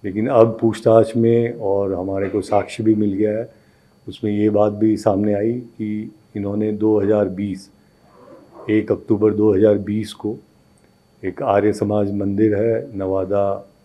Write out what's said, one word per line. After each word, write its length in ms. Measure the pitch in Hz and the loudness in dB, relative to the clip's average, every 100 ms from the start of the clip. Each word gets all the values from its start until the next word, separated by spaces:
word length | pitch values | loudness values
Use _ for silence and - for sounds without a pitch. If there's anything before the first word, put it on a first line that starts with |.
लेकिन 220 | 107 98 110 | -6 -4 0
अब 320 | 127 117 113 | 4 4 4
पूछताछ 560 | 113 107 - 113 110 - | -2 0 4 4 4 2
में 380 | 117 117 117 | 2 2 0
और 400 | 117 107 98 98 | -4 -4 -2 -2
हमारे 340 | 92 95 98 98 | -4 -4 -4 -4
को 120 | 104 | -4
साक्ष्य 440 | 92 104 98 - | 0 -2 -2 -4
भी 100 | 110 | 0
मिल 180 | 107 104 | 2 0
गया 260 | 98 107 107 | 0 -2 -2
है, 120 | 120 _ _ _ _ _ - | -8 _ _ _ _ _ -20
उसमें 240 | 95 110 | -8 -4
ये 180 | 104 104 | 0 2
बात 220 | 104 104 | 4 2
भी 240 | 104 110 104 | 2 0 2
सामने 380 | 110 98 104 | 0 0 0
आई 180 | 101 107 | 0 -2
कि 600 | 123 123 _ 107 107 107 - _ 107 | -4 -8 _ -8 -6 -8 -14 _ -8
इन्होंने 360 | 101 104 107 | -6 -2 -4
दो 280 | 104 107 107 | 0 2 2
हज़ार 280 | 98 107 101 | 2 2 0
बीस, 420 | 92 101 92 - _ _ _ _ _ - - - - - | -2 -6 -8 -12 _ _ _ _ _ -20 -20 -20 -20 -2
एक 220 | 110 104 | 0 0
अक्टूबर 420 | 104 - 107 107 | -4 0 2 2
दो 200 | 104 107 | 2 2
हज़ार 240 | 95 107 104 | 4 4 2
बीस 340 | 98 104 107 | 0 -6 -6
को 240 | - 107 120 _ _ _ _ _ _ _ _ | -8 -10 -10 _ _ _ _ _ _ _ _
एक 180 | 95 90 | -10 -6
आर्य 300 | 135 101 104 | 2 2 2
समाज 420 | 104 104 104 101 | 0 -2 0 0
मंदिर 400 | 101 101 101 110 | -2 -4 2 2
है 440 | 101 113 110 - 104 | 2 0 -2 -4 -8
नवादा 720 | 95 95 95 101 101 98 - _ | -4 -4 -2 0 -2 -4 -10 _